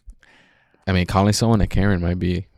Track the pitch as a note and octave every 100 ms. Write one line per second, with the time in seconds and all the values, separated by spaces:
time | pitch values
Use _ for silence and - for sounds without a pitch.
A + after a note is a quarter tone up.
0 | - - _ _ _ _ _ _ - F#2+
1 | F2 F#2+ G2+ G#2 A#2 A2+ - - G2 F#2
2 | F2 F2+ F#2 F2+ F#2